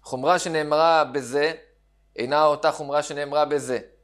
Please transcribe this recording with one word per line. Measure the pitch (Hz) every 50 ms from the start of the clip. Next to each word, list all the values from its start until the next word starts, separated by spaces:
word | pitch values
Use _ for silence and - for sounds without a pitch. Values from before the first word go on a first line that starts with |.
חומרה | _ - 131 127 131 156 180 175
שנאמרה | - 180 160 156 156 151 147 151 160 165 165 160 151
בזה | 131 123 143 127 117 127 147 147 160 165 - - _ _ _ _ _ _ _ _ _ _
אינה | - 120 123 143 151 156
אותה | 151 147 143 - 156
חומרה | - - 151 139 143 147 147
שנאמרה | - 156 143 147 143 143 151 151
בזה. | 143 147 143 127 123 127 110 - - _ _